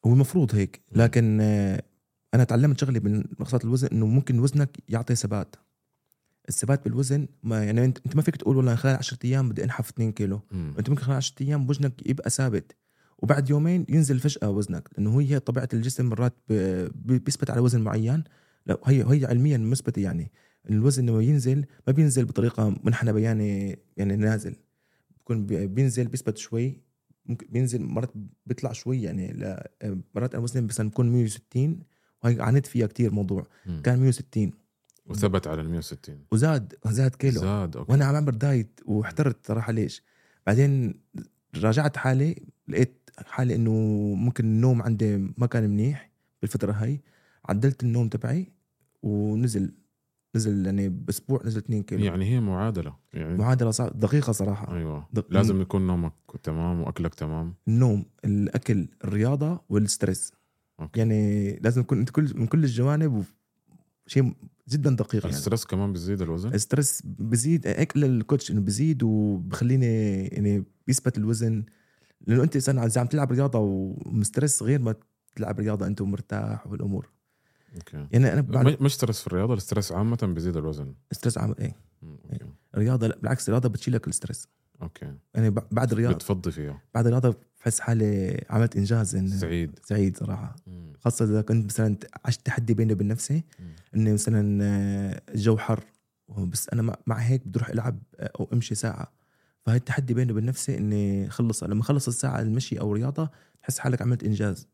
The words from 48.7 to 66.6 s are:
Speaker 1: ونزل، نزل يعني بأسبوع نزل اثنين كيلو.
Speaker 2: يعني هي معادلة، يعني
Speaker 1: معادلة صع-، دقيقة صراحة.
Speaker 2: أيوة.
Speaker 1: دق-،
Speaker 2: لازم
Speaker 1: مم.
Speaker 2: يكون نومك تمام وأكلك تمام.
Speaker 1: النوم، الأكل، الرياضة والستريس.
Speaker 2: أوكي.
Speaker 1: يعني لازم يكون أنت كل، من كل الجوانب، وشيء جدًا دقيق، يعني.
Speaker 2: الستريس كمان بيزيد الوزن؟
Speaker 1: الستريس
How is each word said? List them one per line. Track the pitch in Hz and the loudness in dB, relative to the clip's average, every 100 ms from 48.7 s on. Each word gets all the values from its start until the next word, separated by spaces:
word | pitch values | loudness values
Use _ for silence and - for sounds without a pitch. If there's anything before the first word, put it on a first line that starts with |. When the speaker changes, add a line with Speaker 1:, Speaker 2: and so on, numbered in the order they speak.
| _ _ _ | _ _ _
Speaker 1:
ونزل، | 226 208 107 107 123 104 95 - _ _ _ _ _ | -2 0 0 0 0 0 -4 -6 _ _ _ _ _
نزل | 117 110 101 95 | -2 0 0 0
يعني | 98 98 | 0 0
بأسبوع | 92 - 104 - 135 | -4 -4 -6 -2 -2
نزل | 117 110 | -2 -6
اثنين | - 110 | -2 -4
كيلو. | 98 98 | -2 -2
Speaker 2:
يعني | 101 87 | 0 0
هي | 95 123 | 0 0
معادلة، | 107 92 107 98 73 69 _ | 0 0 -2 -2 -6 -10 _
يعني | - 78 90 | -10 -4 0
Speaker 1:
معادلة | 110 127 117 | 2 2 2
صع-، | 110 120 | 0 -4
دقيقة | - 107 147 135 | -2 2 2 0
صراحة. | 107 98 101 101 87 | -2 -2 -4 -6 -6
Speaker 2:
أيوة. | 80 76 76 | -6 -8 -6
Speaker 1:
دق-، | 110 - | -6 0
Speaker 2:
لازم | 92 110 95 | 2 4 2
Speaker 1:
مم. | |
Speaker 2:
يكون | 92 101 92 | 0 0 0
نومك | 90 82 - _ - | 0 -2 -6 _ -12
تمام | - 80 85 87 | -6 -2 -2 -2
وأكلك | 69 - 82 | -4 -4 -6
تمام. | - 78 78 82 87 - | -4 -6 -6 -6 -6 0
Speaker 1:
النوم، | 113 127 104 - _ | 4 4 2 -2 _
الأكل، | 104 101 101 - - 139 85 _ | -2 0 0 -2 0 0 0 _
الرياضة | 101 104 113 139 151 175 _ | -4 0 0 0 -2 -4 _
والستريس. | 104 104 - 101 92 - _ _ _ _ - | 0 2 0 -2 -2 -6 _ _ _ _ -14
Speaker 2:
أوكي. | 78 113 | -8 -2
Speaker 1:
يعني | 113 107 104 104 98 - | 2 2 2 0 -2 -2
لازم | 107 120 | 0 0
يكون | 120 123 | 0 0
أنت | 123 | 0
كل، | - 151 | 0 0
من | - 117 | 0 0
كل | 160 | 2
الجوانب، | 147 117 131 151 156 110 95 _ _ _ _ _ _ _ _ | 2 2 0 2 0 0 -4 _ _ _ _ _ _ _ _
وشيء | - 127 - - _ - | 2 2 0 -16 _ -6
جدًا | 143 143 127 | 0 2 2
دقيق، | 104 113 | 0 -2
يعني. | 87 69 | -2 -4
Speaker 2:
الستريس | 71 110 | -2 -2
كمان | - 95 101 | -2 -2 -2
بيزيد | 90 87 101 | -4 -4 -4
الوزن؟ | 85 82 104 | -2 -4 -2
Speaker 1:
الستريس | 170 | -2